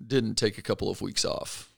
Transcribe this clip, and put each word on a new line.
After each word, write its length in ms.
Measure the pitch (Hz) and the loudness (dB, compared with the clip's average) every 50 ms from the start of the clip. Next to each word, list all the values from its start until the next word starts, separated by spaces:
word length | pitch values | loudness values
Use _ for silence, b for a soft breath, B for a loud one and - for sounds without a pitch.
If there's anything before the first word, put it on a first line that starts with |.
| - | -4
didn't 300 | 113 135 131 117 107 101 | 2 2 4 4 4 2
take 240 | - 120 107 98 - | 2 2 2 2 0
a 40 | - | -2
couple 280 | - 104 - - 98 | -2 0 0 0 -2
of 100 | 101 - | -2 -2
weeks 240 | - - - - - | -4 -4 0 0 0
off. 480 | - - - - - - - - - _ | 0 0 -2 -4 -6 -10 -12 -12 -16 _